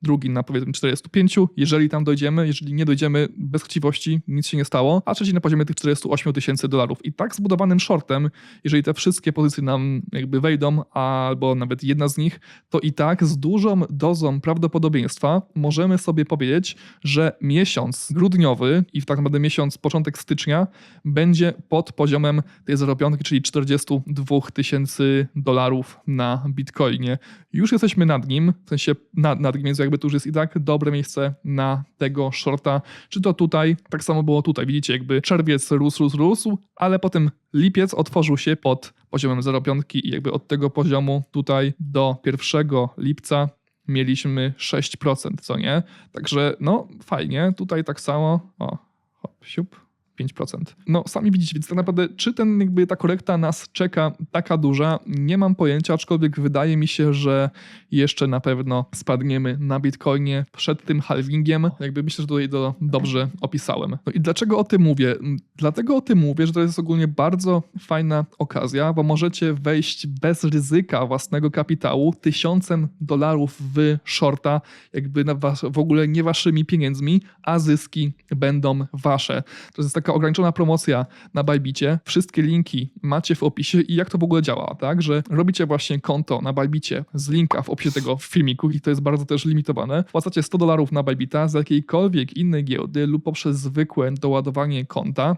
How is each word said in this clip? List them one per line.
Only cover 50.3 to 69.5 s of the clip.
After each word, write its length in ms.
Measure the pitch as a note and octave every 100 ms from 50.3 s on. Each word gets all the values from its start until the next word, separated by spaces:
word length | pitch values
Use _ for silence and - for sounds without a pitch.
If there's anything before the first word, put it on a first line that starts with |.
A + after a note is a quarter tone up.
procent. 420 | - - - D#3+ - -
No 160 | E3+ -
sami 240 | - G#3+
widzicie, 220 | F#3 D#3+
więc 140 | D#3 D3+
tak 80 | F3+
naprawdę 340 | F3+ F3+ F3+
czy 240 | - A#3
ten, 260 | A#3+ A3 G#3
jakby 280 | F#3+ F3+ F3+
ta 80 | F3+
korekta 420 | E3 F3+ - F3
nas 320 | D#3+ D3+ -
czeka 400 | - F3+ F3+ D#3 - D#3+
taka 260 | E3+ F3+ E3
duża, 420 | D3 C#3 D#3 D#3+ -
nie 300 | C#3+ C#3+ G3
mam 180 | F#3+ F#3
pojęcia, 380 | D#3 D3 E3
aczkolwiek 460 | G#3 - E3 D#3 C#3+
wydaje 380 | C#3+ C#3 D#3 D#3
mi 100 | D#3
się, 260 | - D3+
że 360 | C#3 C#3+ C3+ C#3 - - - _
jeszcze 360 | C#3 C#3+ - C3+
na 120 | B2+
pewno 460 | C#3 B2+ C3 B2+ B2+ -
spadniemy 640 | - B2+ C#3+ C3+ C3 C#3+
na 200 | C#3 C3+
Bitcoinie 640 | D3+ C#3+ D3+ C#3 C#3+ C#3 C3+
przed 340 | - - D3 -
tym 140 | D3
halvingiem. 720 | - C#3 C3+ D#3 D3+ D#3+ E3+ -
Jakby 240 | C#3 C#3
myślę, 180 | D3+ -
że 60 | D3
tutaj 220 | C#3+ C#3
to 260 | C#3 C3 C3
dobrze 480 | D3+ C3+ C#3 B2+ C3 -
opisałem. 560 | C#3 D3+ - - - D#3+ -
No 60 |
i 80 | -
dlaczego 400 | D#3+ E3+ A3 G#3+
o 40 |
tym 180 | G3+ G3
mówię? 340 | E3 C#3 B2+ - C#3+ C#3 - -
Dlatego 420 | D3+ D#3+ A#3 C4+
o 40 |
tym 180 | C4 F#3+
mówię, 280 | D3 C#3+ D#3+
że 60 |
to 80 | E3
jest 180 | E3+ E3
ogólnie 280 | D#3+ E3 D#3
bardzo 560 | D3 C#3 F#3 F#3 F3 - F#3
fajna 460 | - D#3+ D#3+ D3+ D3+ -
okazja, 560 | D3+ - B2+ C3+ D#3
bo 100 | D#3+
możecie 500 | D3+ D3+ F3 F3 E3